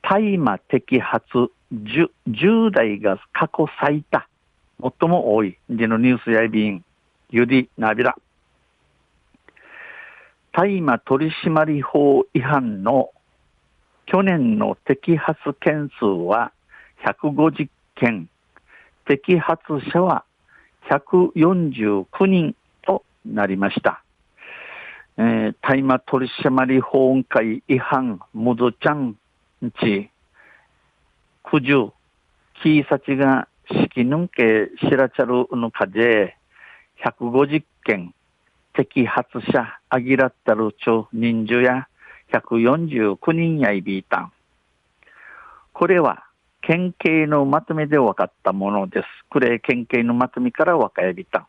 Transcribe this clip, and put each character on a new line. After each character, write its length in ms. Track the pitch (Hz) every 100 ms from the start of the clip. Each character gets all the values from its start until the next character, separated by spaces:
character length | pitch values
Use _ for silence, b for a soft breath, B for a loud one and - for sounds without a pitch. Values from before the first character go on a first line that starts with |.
大 380 | - 196 214 196
麻 200 | 135 95 _
摘 300 | 131 - 131
発、 500 | - 113 _ 127 120 _ _
十、 400 | 117 107 127 165 _ -
十 420 | 110 165 226 226
代 280 | 185 117 101
が 200 | 107 95 _
過 160 | - 160
去 180 | - 156 -
最 220 | 143 151
多。 220 | - - - _ _ _ _ _
最 280 | 127 - 165
も 260 | 175 117
多 100 | 107
い。 140 | 104 - _
で 180 | 117 113
の 120 | 113
ニ 120 | 123
ュ 80 | 123
ー 40 |
ス 80 | -
や 140 | 110
い 40 | 113
び 180 | 110 107
ん。 140 | 95 _ _ _ _ _
ゆ 140 | 113
り 240 | 120 131 127 -
な 180 | 110
び 100 | 107
ら。 120 | 123 - _ _ _ _ _ _ _ _ _ _ _ _ _ B B B B B B B B B _
大 280 | - 190 196
麻 180 | 156 117
取 320 | - 139 156 160
締 380 | - 156 156 147
法 420 | 131 147 143 135 131
違 80 | -
反 420 | 127 143 123 104
の 280 | 98 135 - _ _ _ _ _ _ _ _ _ -
去 160 | 185
年 360 | 196 175 123 107
の 200 | 107 98 -
摘 320 | 135 - 165
発 200 | - 156 - 139
件 300 | - 151 147 -
数 80 | 107
は 460 | 92 87 107 117 _ _ b b _
百 340 | - - 196
五 200 | 175 156
十 180 | 147 151 _ _ -
件、 340 | 120 107 82 _ _ - b b b _ -
摘 320 | 139 - 180
発 240 | - 165 - 151 -
者 80 | 170
は 240 | 180 156 - _ _ b b b -
百 440 | 143 - 180 180
四 360 | - 160 185 165
十 340 | 123 107 101 92
九 140 | - 190
人 280 | 190 156 - _ _
と 220 | - 196 _ _ -
な 180 | 104
り 120 | 101 95
ま 120 | 98
し 100 | -
た。 200 | 104 - _ _ _ _ B B B B B B B -
え 320 | 117 113 110
ー、 20 | -
大 220 | - 135
麻 160 | 135 127
取 320 | - 135 127 -
締 380 | 147 131 131 131
法 320 | 123 139 131
委 40 | 131
員 80 |
会 380 | 127 127 113 113 _
違 100 | 135
反、 420 | - 139 131 95 -
む 240 | 110 117 120
ず 160 | 123 113
ち 60 | 165
ゃ 60 |
ん 260 | 147 131 104 _ _ _ _ 120 -
ち、 300 | - 104 - _ _ b b b b b b _ _ _ _ _
九 180 | - 156
十、 320 | 131 143 104 _ _ _ _ _ _ _
キ 180 | 160 156
ー 80 | 139
サ 120 | 139
チ 160 | - 135
が 320 | 139 131 - _ _
し 200 | - -
き 160 | -
ぬ 120 | 123 147
ん 120 | 175
け 420 | - 117 110 101 -
し 100 | -
ら 180 | 135 131
ち 100 | -
ゃ 60 |
る 240 | 120 123 123
の 220 | 127 117
か 160 | - 98
で、 480 | 104 117 110 92 - _ b b b b
百 360 | _ - - 120
五 140 | 123
十 200 | 139 156 - _
件、 300 | - 104 87 _ _ _ _ _ _
摘 300 | - - -
発 360 | 113 - 123 127 104
者、 300 | 139 110 - _
あ 120 | 131
ぎ 160 | 123 131
ら 120 | 131
っ 60 | _
た 100 | -
る 180 | 107 110 -
ち 80 | -
ょ、 220 | 113 107
人 320 | 113 117 117
数 160 | 107 120
や、 280 | 127 127 135 B B B B
百 320 | 120 - 117
四 280 | 117 151 170
十 280 | 135 107 95
九 160 | -
人 260 | 165 165 160
や 140 | 120
い 80 | 101
び 180 | 92 95
い 60 |
た 160 | - 90
ん。 120 | 85 _ _ _ _ _ _ _ B B B B B B B
こ 160 | - 175
れ 100 | 185
は、 260 | 143 85 - _ _ _
県 340 | - 165 180 175
警 300 | 170 160 151
の 180 | 151
ま 180 | 139 147
と 120 | 160
め 120 | 160 151
で 120 | 147
分 160 | 120
か 100 | 95 95
っ 60 | _
た 80 | -
も 180 | 98 98
の 160 | 104 95
で 160 | 107
す。 60 | - - _
こ 120 | 147
れ、 180 | 123 117
県 280 | - 123 113
警 180 | 123
の 100 | 117
ま 140 | 120 123
と 120 | -
め 120 | 123
か 140 | - 160
ら 100 | 165
分 180 | 107
か 80 | -
や 100 | 92
び 120 | 90
た 160 | 95
ん。 60 | -